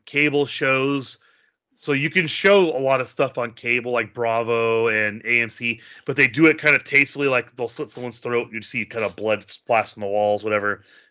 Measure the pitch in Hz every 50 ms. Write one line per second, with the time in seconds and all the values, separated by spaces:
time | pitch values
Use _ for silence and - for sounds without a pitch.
0 | - - - 143 147 147 139 143 143 131 - - 147 135 131 135 135 139 143 139
1 | 123 - - - _ _ _ _ _ _ _ _ _ _ _ - - - 143 135
2 | 143 131 - 185 170 143 - - - 196 202 196 185 160 - 131 135 131 135 127
3 | 123 - - - 143 123 - 135 120 117 110 - - 120 120 123 117 123 120 117
4 | 117 - - 123 117 117 113 117 117 117 117 117 113 113 113 113 113 117 110 107
5 | 107 107 104 110 - 113 120 117 117 113 - - 120 117 117 - - - - -
6 | - - 131 143 135 123 110 143 160 156 151 156 151 151 143 127 - - 143 139
7 | 143 - - 143 143 135 127 123 120 - _ - 120 113 - - 151 - - 123
8 | 123 123 113 - - 120 120 120 113 - 110 113 104 - - 120 104 - - 113
9 | 110 98 - - 104 110 107 101 - - - - _ - 120 113 104 - - 110
10 | 104 98 101 104 104 104 104 101 107 107 107 104 101 104 101 92 _ _ - -
11 | _ _